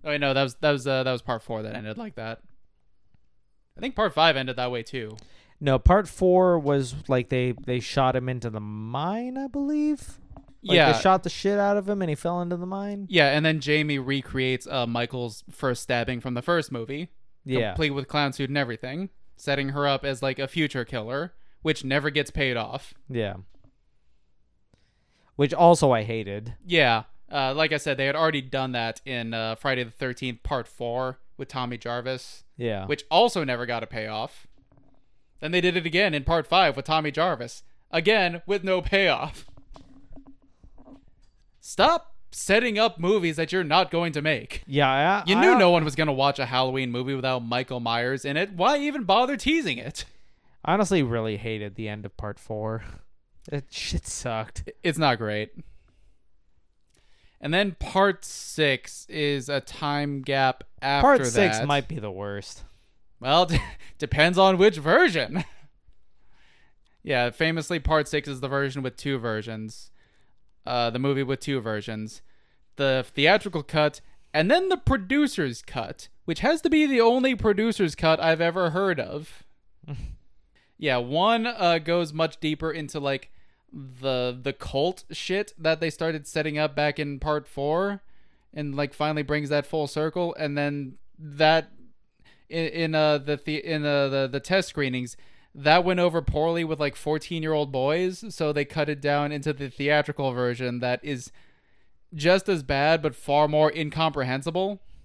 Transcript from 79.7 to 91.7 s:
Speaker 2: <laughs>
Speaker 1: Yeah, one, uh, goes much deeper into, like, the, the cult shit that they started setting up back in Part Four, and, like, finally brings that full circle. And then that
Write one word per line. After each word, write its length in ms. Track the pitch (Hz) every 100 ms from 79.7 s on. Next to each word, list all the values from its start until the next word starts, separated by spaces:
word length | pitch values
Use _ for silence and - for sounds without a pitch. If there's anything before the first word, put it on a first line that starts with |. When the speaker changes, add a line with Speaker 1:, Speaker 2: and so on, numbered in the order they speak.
| - -
Speaker 2:
<laughs> 80 | 143 - - - - _ _ _ _
Speaker 1:
Yeah, 180 | 147 127
one, 480 | 120 151 202 233 226
uh, 320 | 233 175 165
goes 340 | 156 175 165
much 280 | 156 160 -
deeper 320 | 156 156 160
into, 280 | 160 143 156
like, 320 | 139 135 - - - _ _
the, 640 | - 135 127 131 127 123 127
the 100 | 127
cult 520 | 131 - 139 165 185 -
shit 420 | 160 - 190 208 -
that 200 | 160 156
they 120 | 165
started 340 | - 165 156 147
setting 300 | 160 156 151
up 180 | 151 143
back 220 | 147 143
in 220 | 147 139
Part 280 | 156 151 -
Four, 540 | - 139 160 196 202 - - - _ _
and, 220 | 151 147 139
like, 200 | 143 -
finally 260 | 151 151
brings 280 | 143 151 143
that 180 | 147 143
full 180 | 160 147
circle. 460 | - 156 180 170 -
And 180 | 156 143
then 380 | 143 143 135 - - -
that 500 | 156 143 156 160 -